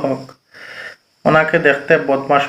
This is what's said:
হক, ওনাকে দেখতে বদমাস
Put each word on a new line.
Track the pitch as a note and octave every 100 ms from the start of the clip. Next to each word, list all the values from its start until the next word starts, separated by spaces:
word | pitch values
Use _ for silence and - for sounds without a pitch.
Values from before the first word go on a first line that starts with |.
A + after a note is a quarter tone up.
হক, | C#3+ C3 - - _ - - - - - _ _ D#3
ওনাকে | D#3 D#3 E3+ D#3
দেখতে | - - D#3+ C#3
বদমাস | C3+ C#3 C#3+